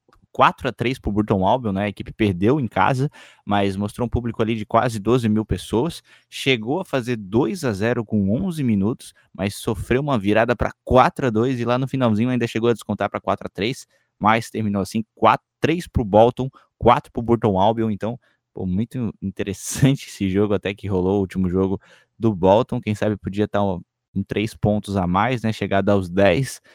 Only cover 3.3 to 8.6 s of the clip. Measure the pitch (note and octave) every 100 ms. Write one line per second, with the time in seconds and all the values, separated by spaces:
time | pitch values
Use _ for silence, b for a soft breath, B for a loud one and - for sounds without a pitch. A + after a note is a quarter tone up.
3.3 | b - G2+ G2+ F#2+ G#2 - A#2+ A#2+ A#2+
4.3 | - A2 A2+ G#2 A2+ A#2+ A2+ G2 B2+ A2+
5.3 | G#2+ G#2+ F#2 - A2 D#3+ - b b b
6.3 | - C#3 B2+ G#2+ E3 F#3+ C3+ A#2+ A#2 F#2+
7.3 | A2+ E3 G3 C#3 F#2+ A2+ B2 A2 G#2+ G2
8.3 | B2 F#3+ D#3+